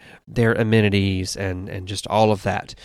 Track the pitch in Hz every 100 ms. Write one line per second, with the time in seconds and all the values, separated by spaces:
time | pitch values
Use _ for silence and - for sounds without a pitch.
0 | - - - 120 113 110 110 110 104 101
1 | 98 92 92 - 95 90 95 95 92 98
2 | - 104 107 101 - 90 - -